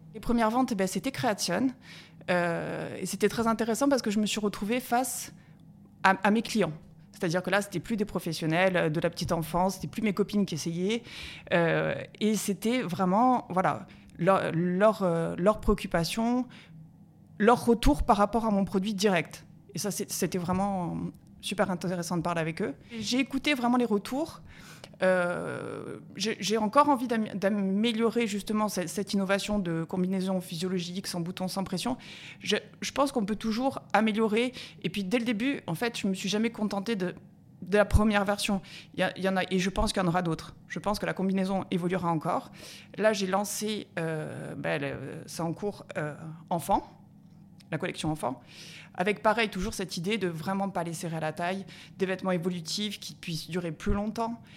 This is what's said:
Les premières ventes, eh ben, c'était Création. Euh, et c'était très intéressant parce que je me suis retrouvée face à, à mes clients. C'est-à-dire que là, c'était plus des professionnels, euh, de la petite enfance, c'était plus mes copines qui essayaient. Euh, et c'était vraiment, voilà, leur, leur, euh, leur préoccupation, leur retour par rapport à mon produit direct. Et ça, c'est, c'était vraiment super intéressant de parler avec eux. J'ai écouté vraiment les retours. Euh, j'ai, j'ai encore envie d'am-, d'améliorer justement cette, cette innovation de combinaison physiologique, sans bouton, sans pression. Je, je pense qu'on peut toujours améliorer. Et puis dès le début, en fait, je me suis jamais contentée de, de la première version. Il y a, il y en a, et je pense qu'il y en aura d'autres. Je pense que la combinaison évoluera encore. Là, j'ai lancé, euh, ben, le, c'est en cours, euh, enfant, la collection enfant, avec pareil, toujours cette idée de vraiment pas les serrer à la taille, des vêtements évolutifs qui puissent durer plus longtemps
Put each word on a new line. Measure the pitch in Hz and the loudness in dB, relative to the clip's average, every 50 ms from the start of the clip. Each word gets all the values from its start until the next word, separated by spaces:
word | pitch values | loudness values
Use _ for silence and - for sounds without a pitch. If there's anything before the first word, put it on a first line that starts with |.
| - - - | -20 -16 -16
Les | 220 | -10
premières | - - 233 233 226 214 | -2 0 2 4 4 4
ventes, | 226 254 262 247 233 | 4 4 2 2 2
eh | |
ben, | 190 190 | 0 0
c'était | 185 - 190 180 269 269 | 0 0 -2 -4 -4 -4
Création. | - - 240 208 - - - 170 196 247 269 247 - - - - - - - - - - - | 0 0 0 0 0 0 0 0 2 2 0 0 -2 -16 -20 -20 -20 -20 -20 -20 -12 -2 0
Euh, | 180 175 175 175 170 165 160 156 170 160 160 - - - | 2 2 2 2 0 -2 -2 -4 -4 -6 -6 -6 -6 -6
et | - | -6
c'était | 175 - 190 214 202 | -6 -2 0 0 0
très | 208 247 220 | 2 2 0
intéressant | 226 226 214 233 233 220 - 277 285 | 0 2 0 0 0 2 2 4 4
parce | 277 247 | 2 2
que | - 220 | 2 0
je | 202 214 | 0 0
me | 214 | 0
suis | 202 - 220 | 0 0 0
retrouvée | 208 208 - - 208 196 240 254 | -2 -2 -2 -2 -2 -2 -2 -2
face | 247 - 240 240 262 262 - - - - - - - - - - - - - - - - - - - | -2 0 0 0 0 0 -4 -8 -10 -12 -14 -20 -20 -20 -20 -20 -20 -20 -20 -20 -20 -20 -8 2 4
à, | 190 190 196 - | 4 4 6 4
à | 208 | 4
mes | 208 233 220 | 4 4 2
clients. | - - 220 180 160 156 160 - - - - - - - | 2 2 2 2 2 0 -8 -14 -20 -20 -20 -20 -18 -8
C'est-à-dire | - 196 170 160 180 180 | -4 -2 0 0 0 0
que | - | 2
là, | 190 202 | 2 2
c'était | 202 202 - 165 | 2 0 -4 -6
plus | - - 233 | -4 -2 -2
des | 196 214 | -2 -2
professionnels, | - - 185 - 180 156 - 170 156 160 175 190 190 185 | -2 -2 -4 -4 -4 -4 -2 0 2 4 4 4 6 4
euh, | 170 165 160 | 4 2 2
de | 151 165 | 2 2
la | 165 170 | 0 0
petite | - - 175 - 180 | 0 0 -2 -2 0
enfance, | 165 156 156 - 170 185 196 190 | -2 -2 0 2 2 2 2 0
c'était | - - 131 | -2 -8 -6
plus | - 226 214 | -4 -2 0
mes | 214 180 | 0 2
copines | - 196 - - 208 196 | 2 0 2 2 0 2
qui | - 175 | 2 0
essayaient. | 147 - 170 170 170 180 196 226 233 233 - - - - - - - - - - | -4 -4 -4 -4 -2 0 0 0 -2 -4 -8 -14 -14 -14 -14 -14 -14 -6 0 2
Euh, | 175 170 165 156 156 160 156 - - - - - - | 4 4 4 2 2 0 0 -2 -4 -6 -10 -6 -2
et | 214 208 220 | 0 2 2
c'était | 202 - - 196 - - 220 247 262 | 2 0 -2 -4 -2 0 0 0 0
vraiment, | 240 175 170 - 190 180 185 214 247 254 254 226 - - | 0 -2 -2 0 2 2 4 4 4 4 4 2 0 -2
voilà, | - 185 185 151 135 113 - - - - - - - - | 0 2 2 2 0 0 -6 -12 -18 -20 -20 -16 -6 0
leur, | 165 185 190 - - - 165 | 4 4 6 6 4 2 0
leur, | 160 175 180 180 185 202 220 202 208 196 | 2 2 2 2 6 6 6 6 4 2
euh, | 180 165 165 165 165 170 | 2 2 2 0 -2 -2
leur | 170 170 208 214 214 | 2 2 2 2 2
préoccupation, | - - 208 - - 190 - 170 170 160 - 226 226 240 247 254 247 - - - - - - - - - - - - - - - - - - - | 2 2 2 2 0 0 0 0 0 0 0 0 0 2 2 0 0 -4 -8 -20 -20 -20 -20 -20 -20 -20 -20 -20 -20 -20 -20 -20 -20 -12 -2 4
leur | 196 220 247 240 - | 8 8 8 8 6
retour | 240 233 226 - 269 294 - - | 4 4 6 6 4 4 4 4
par | - 226 | 4 6
rapport | 202 208 208 - 226 220 | 6 6 4 2 0 2
à | 226 | 2
mon | 202 196 196 | 2 2 2
produit | - - 196 185 220 214 | 2 0 0 0 0 -2
direct. | 185 190 214 185 170 151 - - - - - - - - - - | 2 2 4 4 4 0 -2 -8 -16 -18 -18 -20 -20 -20 -10 -8
Et | 160 | -4
ça, | - 208 | -4 -4
c'est, | 180 - 190 - | -4 -4 -6 -6
c'était | - - 190 160 - 185 | -4 -2 -2 -2 -2 -2
vraiment | 175 170 180 185 196 202 196 185 175 165 170 165 170 175 - - - - - - | -2 0 0 0 0 0 0 -2 -2 -4 -4 -4 -6 -6 -8 -12 -20 -20 -20 -12
super | - - 202 185 196 196 | -8 -6 0 0 0 0
intéressant | 185 160 - 165 185 175 170 165 180 | 0 -4 -2 -4 -4 -4 -4 -2 -2
de | 165 156 | -2 -2
parler | 180 170 170 | -2 -2 -2
avec | 160 165 160 - 202 | -2 -2 -2 -4 -4
eux. | 269 277 - - - 240 226 | -4 -4 -8 -14 -14 -10 -8
J'ai | 214 202 233 262 | -4 -2 0 0
écouté | 269 - - 269 - 294 294 | 0 0 -2 -2 0 0 0
vraiment | 247 233 240 247 | 2 2 2 4
les | 247 240 | 4 4
retours. | 226 214 208 202 - 247 277 320 - - - - - - - - - - - - - - - | 2 2 0 0 -2 -2 -2 -2 -4 -6 -14 -18 -20 -20 -20 -20 -20 -20 -20 -20 -16 -6 -2
Euh, | 185 185 185 185 175 175 175 165 175 160 127 - - - - 104 - - - - - 160 - | 2 2 4 4 2 0 0 -2 -4 -6 -6 -6 -8 -8 -8 -10 -10 -10 -12 -12 -14 -14 -8
j'ai, | - 185 220 - - | -4 -2 -2 -2 -2
j'ai | 202 180 214 226 | -2 0 0 2
encore | 214 202 - 277 294 285 | 2 4 6 6 6 6
envie | 285 226 262 | 6 2 2
d'am-, | 233 240 220 220 - - | 0 0 0 -2 -2 -2
d'améliorer | 190 196 196 208 208 196 190 190 202 220 240 226 214 233 226 226 240 233 | 0 2 2 2 2 2 2 2 2 2 2 2 4 2 2 2 2 0
justement | 208 202 202 - - 214 214 214 208 | 0 -2 -4 -2 0 0 2 2 0
cette, | - - 180 156 | 0 -2 -2 -2
cette | - 208 196 - - | -2 -4 -4 0 0
innovation | 196 196 180 196 196 - - 208 208 | 0 2 2 0 0 0 0 -2 0
de | 185 170 165 165 165 | 0 0 -2 -2 -2
combinaison | 156 - 185 180 185 190 190 185 190 190 185 | -2 -2 0 0 0 0 0 0 0 0 -2
physiologique, | 180 - 175 160 180 185 190 185 170 175 180 196 - | -2 -4 -8 -4 -4 -2 -2 -2 -2 -4 -6 -8 -6
sans | - - 175 | -6 -6 -4
bouton, | 165 170 190 - 185 | -4 -4 -4 -4 -6
sans | 180 - 196 190 | -4 -2 -4 -4
pression. | - 190 175 - 240 254 - - - - - - - - - | -2 -4 -4 -2 -2 -4 -6 -8 -18 -18 -16 -16 -18 -16 -10
Je, | - - 208 - - - - - | -2 0 0 0 -2 -4 -14 -10
je | - - | -10 -6
pense | - 269 285 269 - | 0 2 2 2 2
qu'on | 247 208 | -2 -2
peut | 185 220 | -2 -4
toujours | 208 - 220 214 226 262 269 254 - - - - | -4 -2 -2 -2 0 0 0 -2 -2 -6 2 2
améliorer. | 202 220 220 202 214 220 214 208 226 240 254 247 - - - - - - | 4 4 4 4 2 2 2 4 2 2 0 -2 -6 -14 -16 -14 -6 -6
Et | 185 | -4
puis | - 208 196 | -4 -2 -2
dès | 185 208 254 | 2 2 2
le | 233 | 2
début, | 233 240 196 233 277 277 - - - | 2 0 0 0 0 -2 -2 -4 -4
en | 165 | -4
fait, | 160 - 240 240 | -2 -2 -2 -2
je | - - 196 | -2 -2 -2
me | 190 | -2
suis | 185 - 190 | 0 -2 -2
jamais | 196 214 226 233 | 0 2 0 0
contentée | 226 - 214 196 214 202 190 226 233 | 0 -2 -4 -2 -2 -2 -2 -2 -2
de, | 190 185 175 - - - - - - - - - - - | -2 -2 -4 -4 -8 -16 -20 -20 -20 -20 -20 -18 -14 -4
de | 170 190 | 2 4
la | 208 202 | 4 6
première | 202 - - 214 220 208 202 196 | 6 6 6 6 6 4 4 2
version. | 190 165 - - - 202 190 - - - - - - - | 2 0 0 0 0 0 0 -2 -6 -16 -18 -18 -10 -2
Il | - | -2
y | 180 | -2
a, | - - | 0 0
il | - 185 | 0 0
y | 190 | 0
en | 190 | 2
a, | 185 180 - 190 | 2 0 2 2
et | 185 | 2
je | 180 196 | 2 2
pense | 190 - 214 208 - | 2 2 0 2 2
qu'il | 202 185 | 2 2
y | |
en | 170 | 4
aura | 165 180 180 | 2 2 2
d'autres. | 170 160 - - - - - - | 0 -2 -2 -6 -14 -16 -18 -12
Je | - - 175 | -8 -8 -4
pense | - 202 208 - | -2 -2 -2 0
que | - | -2
la | 165 160 | -4 -2
combinaison | - 185 190 190 190 185 185 196 190 - - | 0 0 0 2 0 0 0 0 -2 -2 0
évoluera | 190 180 175 175 185 180 175 170 | 0 0 0 0 0 0 0 0
encore. | 170 156 147 165 180 262 - - - - - - - - - - - | 0 0 0 0 -2 -2 -2 -6 -16 -18 -18 -18 -18 -18 -20 -14 -4
Là, | - 202 - 214 | 2 2 2 4
j'ai | 202 196 185 | 2 0 0
lancé, | 190 196 208 202 - - 214 214 214 196 - - - 175 | 0 0 0 -2 -4 -4 -4 -4 -4 -4 -6 -8 -6 -4
euh, | 165 160 160 156 156 151 - - - - 156 | -2 -2 -2 -4 -4 -6 -8 -8 -8 -10 -8
ben, | - 143 165 165 151 143 | -6 -2 -2 -2 -2 -2
le, | 139 135 - 135 139 - - - | -4 -6 -8 -8 -10 -10 -12 -12
c'est | - - - 165 | -12 -8 -4 -4
en | 170 165 | -4 -4
cours, | - 214 202 196 - - - - | -4 -4 -6 -6 -6 -12 -10 -6
euh, | - 151 151 143 - 160 160 156 - - - | -6 -6 -6 -6 -10 -12 -14 -14 -12 -6 -4
enfant, | 185 170 - - 196 233 - - - - - - - - - - - - - - - - - - | -4 -2 0 2 0 0 0 -4 -18 -20 -20 -20 -20 -20 -20 -20 -20 -20 -20 -20 -20 -20 -12 -6
la | - 143 | -6 -4
collection | - 170 - - - 156 | -4 -4 -6 -2 -2 -2
enfant, | 156 151 - 117 - - - - - - - - - - - - - | -2 0 -2 -4 -4 -6 -12 -20 -20 -20 -18 -18 -18 -18 -18 -12 -4
avec | - 185 208 208 - - | -2 0 0 0 2 2
pareil, | 220 208 233 226 208 | 2 4 4 2 0
toujours | - 185 180 220 - | 0 -4 -4 -4 -4
cette | - 196 - - | -6 -6 -6 -6
idée | 185 160 190 220 226 | -6 -2 -2 -2 0
de | 190 | 0
vraiment | 175 165 156 156 190 196 196 196 190 | -2 -4 -4 -4 -4 -2 -2 -2 -2
pas | 185 185 170 | -2 -4 -4
les | 170 165 | -4 -6
serrer | 160 - 165 165 160 | -8 -6 -6 -6 -4
à | |
la | 160 156 151 | -4 -4 -4
taille, | - 175 175 190 196 190 - - - - - - - | -4 -4 -4 -4 -4 -8 -12 -16 -18 -20 -14 -4 -2
des | 196 | -2
vêtements | 185 190 185 190 190 185 | -2 -2 -2 0 0 0
évolutifs | 175 160 185 180 175 160 160 - 202 208 214 202 - | 0 0 -2 -4 -4 -6 -6 -4 -4 -4 -4 -6 -8
qui | - - - | -12 -14 -14
puissent | - - 185 160 156 - - | -12 -10 -8 -8 -8 -6 -6
durer | 160 180 175 170 | -6 -4 -4 -4
plus | 156 - - 208 202 | -6 -4 -2 0 0
longtemps | 202 208 220 214 233 226 226 233 - - - - | 0 0 -4 -4 -4 -4 -4 -6 -8 -14 -20 -20